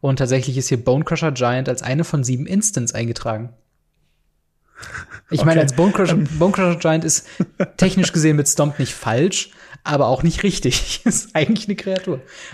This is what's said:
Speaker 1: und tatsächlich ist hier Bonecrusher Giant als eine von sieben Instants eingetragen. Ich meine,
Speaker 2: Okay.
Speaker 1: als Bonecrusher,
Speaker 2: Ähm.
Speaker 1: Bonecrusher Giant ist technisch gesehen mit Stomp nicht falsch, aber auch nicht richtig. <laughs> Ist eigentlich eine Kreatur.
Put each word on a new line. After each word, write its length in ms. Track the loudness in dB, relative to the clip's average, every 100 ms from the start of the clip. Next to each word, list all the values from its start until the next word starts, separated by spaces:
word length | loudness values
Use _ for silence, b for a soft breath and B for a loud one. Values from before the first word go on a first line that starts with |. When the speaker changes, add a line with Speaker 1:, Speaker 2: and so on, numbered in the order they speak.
Speaker 1:
und 160 | 0 0
tatsächlich 380 | 2 0 0 -4
ist 120 | -2
hier 140 | -2
Bonecrusher 480 | 2 0 0 -2 -2
Giant 360 | 0 0 0 -2
als 140 | -4
eine 200 | -2 -2
von 180 | 0 0
sieben 220 | 0 -2 0
Instants 480 | 0 0 -2 -4
eingetragen. 580 | -4 -4 -4 -4 -6 -8 -14 _ _ _ _ _ _ _ _ _ _ _ B B B B B _
Ich 100 | 0
meine, 160 | 4 4
Speaker 2:
Okay. 80 | 2
Speaker 1:
als 40 |
Bonecrusher, 400 | 4 2 4 2
Speaker 2:
Ähm. 140 | 2 0 2
Speaker 1:
Bonecrusher 380 | 2 4 2 2
Giant 260 | 2 0
ist 220 | 0 -2 B B -6 _ -6 2
technisch 360 | 2 2 0
gesehen 240 | 2 4 4
mit 120 | 2
Stomp 300 | 0 0 0
nicht 120 | -6
falsch, 560 | -4 -2 0 0 0 -8 B B B
aber 220 | -4 0 2
auch 140 | 2
nicht 180 | 2 2
richtig. 600 | -2 0 0 -2 -4 -2
<laughs> 20 |
Ist 300 | 0 0 -2 -2
eigentlich 320 | 0 0 -2
eine 80 | -6
Kreatur. 440 | -4 -4 -4 -8 B B B